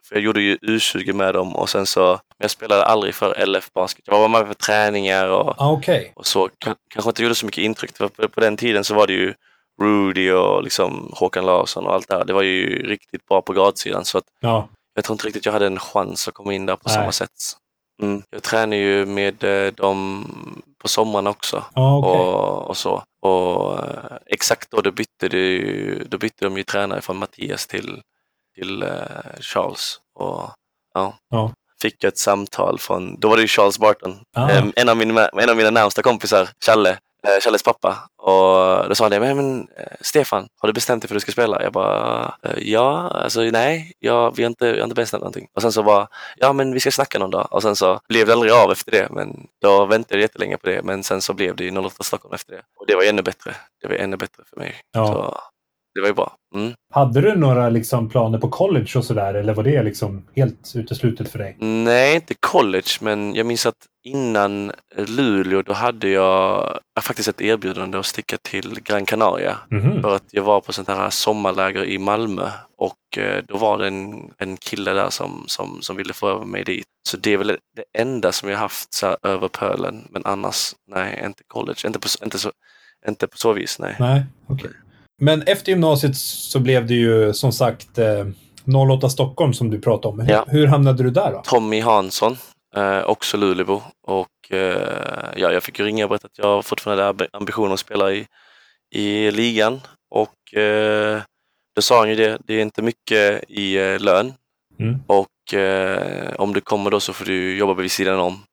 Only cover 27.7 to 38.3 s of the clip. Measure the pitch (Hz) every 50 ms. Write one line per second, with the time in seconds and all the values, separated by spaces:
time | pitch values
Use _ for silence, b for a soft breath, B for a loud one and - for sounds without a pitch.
27.7 | - 98 98 - - - _ _ _ _ _ _ _ _ _ _ _ 95 95 92
28.7 | 98 98 92 90 90 87 - - - - - - - - - - - - 92 90
29.7 | - - - - - - _ _ _ - - - - - - - - _ _ _
30.7 | _ _ _ _ _ 92 95 98 101 _ _ _ 123 113 110 113 - _ _ _
31.7 | _ _ - 110 - _ - 101 - - - 104 101 101 101 - - - 95 90
32.7 | 90 - - - 95 90 92 92 98 - - 110 110 113 110 104 - - 104 101
33.7 | 98 - 110 107 101 - - 92 92 98 113 _ _ 120 127 139 - - - 104
34.7 | - 117 123 123 113 113 110 110 113 113 107 - - 95 117 120 117 113 110 107
35.7 | 113 117 107 101 - - 104 131 120 104 - 101 113 98 92 90 - _ - -
36.7 | 110 110 101 92 92 - _ _ _ _ - 104 98 98 - 120 107 101 - 120
37.7 | 117 _ - 92 95 95 - _ _ _ 101 95